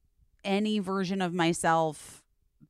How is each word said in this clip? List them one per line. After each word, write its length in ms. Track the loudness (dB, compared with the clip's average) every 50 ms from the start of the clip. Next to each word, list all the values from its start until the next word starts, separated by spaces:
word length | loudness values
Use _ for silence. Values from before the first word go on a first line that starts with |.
| _ _ _ _ _ _ _ _ -4
any 340 | -2 0 0 2 0 0 0
version 420 | -2 -2 -2 -2 -2 -2 -2 -2
of 120 | -2 -2 0
myself 880 | 2 2 2 2 2 2 2 4 4 2 0 -2 -8 -16 -20 -20 -20 _ _ _ _ _ _ _ _ -10 -4